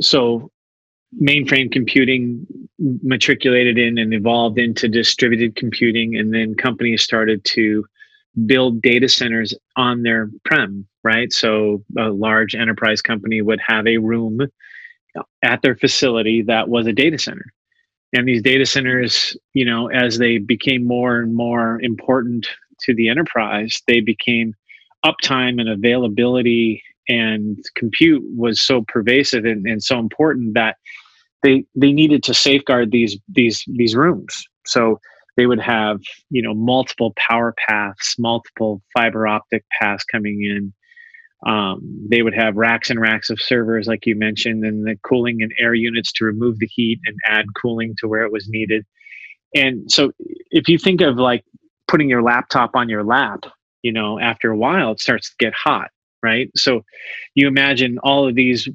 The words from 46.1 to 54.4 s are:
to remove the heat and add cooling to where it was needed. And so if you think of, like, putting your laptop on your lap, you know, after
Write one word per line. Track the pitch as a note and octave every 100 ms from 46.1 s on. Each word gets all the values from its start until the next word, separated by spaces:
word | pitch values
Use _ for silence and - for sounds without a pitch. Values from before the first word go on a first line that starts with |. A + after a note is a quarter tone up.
to | -
remove | A2 G#2+ A#2+ G#2+
the | A2
heat | - A2+ A2+ A2
and | G#2 A2
add | G#2+ G#2 G#2
cooling | A#2+ A2+ A2+ G#2
to | A2
where | A2
it | A2
was | G#2+ G2
needed. | A2 G#2+ A2 G2+ _ - - - - _
And | D3 C3+ A#2 G2+
so | - C#3 - - - -
if | D#3+ C3+
you | E3
think | G3 F3+
of, | D#3 B2
like, | B2+ A#2 - _ _ _ -
putting | D#3+ C#3
your | B2
laptop | A#2 A#2+ - C3+ A#2 B2+
on | A#2
your | G#2
lap, | G#2 C3 A#2 G2 - _ _ _
you | A#2+
know, | A2 G#2 A2
after | A#2 A2